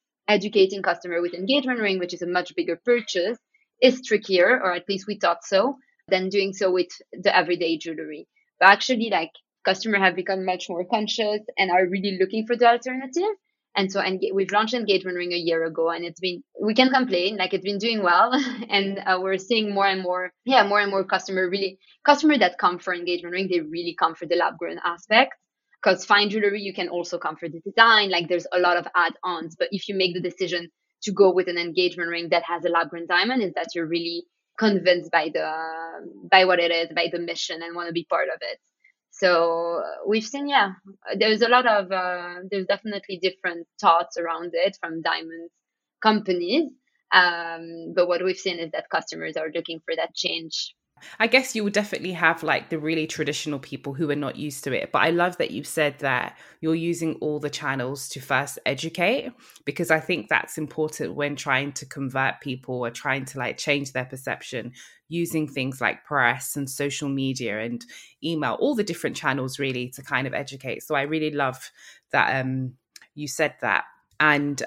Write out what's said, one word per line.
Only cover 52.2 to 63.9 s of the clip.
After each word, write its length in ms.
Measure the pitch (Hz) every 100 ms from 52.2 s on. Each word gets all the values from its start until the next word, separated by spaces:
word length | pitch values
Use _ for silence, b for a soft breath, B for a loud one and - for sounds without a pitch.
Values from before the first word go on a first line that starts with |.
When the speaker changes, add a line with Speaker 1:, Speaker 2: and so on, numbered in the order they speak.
| 165 165
Speaker 2:
like, 260 | 156 - -
the 100 | 160
really 280 | 156 165 156
traditional 520 | - 143 147 156 143
people 340 | - 135 143
who 160 | 135 151
are 60 | 147
not 220 | 139 -
used 260 | 147 135 139
to 80 |
it. 180 | 123 -
But 60 | -
I 60 | 165
love 280 | 170 180 175
that 140 | -
you 120 | 113 -
said 340 | 160 147 135
that 380 | 139 127 - - B B
you're 140 | 160 165
using 400 | 170 170 160 -
all 240 | 151 147
the 100 | 147
channels 580 | - 147 135 127 139 -
to 120 | 135
first 360 | - 131 139 - -
educate, 640 | 135 165 - 180 277 - - B B -
because 260 | - 165
I 80 | 160
think 300 | - 160 -
that's 280 | 151 - -
important 580 | 151 - 156 - 107 139
when 200 | 143 139
trying 380 | 147 131 139
to 120 | 139 135
convert 540 | 139 135 135 135 -
people 340 | 139 131 131 123 117
or 60 |
trying 340 | 120 139 135 131
to, 140 | 135
like, 180 | 123 -
change 340 | - 143 135